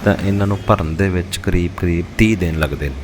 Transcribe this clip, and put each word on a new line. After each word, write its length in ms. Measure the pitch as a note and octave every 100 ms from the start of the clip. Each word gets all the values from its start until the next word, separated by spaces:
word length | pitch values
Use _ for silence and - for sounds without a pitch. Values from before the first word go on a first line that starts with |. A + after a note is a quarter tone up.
| G2+
ਤਾਂ 100 | G2
ਇਹਨਾਂ 320 | G2 G2+ G2+
ਨੂੰ 120 | G2+ -
ਭਰਨ 280 | G#2 D#2+ D#2+
ਦੇ 140 | G2
ਵਿੱਚ 280 | F2+ F2 -
ਕਰੀਬ 340 | - F2 F2 -
ਕਰੀਬ 280 | F2+ E2+ E2+ -
ਤੀਹ 200 | A2 G#2
ਦਿਨ 220 | F2 D#2+
ਲੱਗਦੇ 300 | D2+ C#2 C#2+
ਨੇ। 60 | C#2